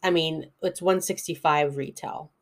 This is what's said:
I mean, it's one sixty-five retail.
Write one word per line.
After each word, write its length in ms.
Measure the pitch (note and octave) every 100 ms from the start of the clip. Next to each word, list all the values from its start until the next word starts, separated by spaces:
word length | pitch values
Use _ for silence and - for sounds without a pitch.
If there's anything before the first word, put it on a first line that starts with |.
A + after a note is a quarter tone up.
I 80 | F#3
mean, 400 | F3 D#3+ D#3+ - -
it's 200 | F#3 F#3
one 180 | F3+ F#3
sixty-five 760 | - F#3+ - E3 D#3 D3 D3 C#3
retail. 560 | C3+ - - - D3+ _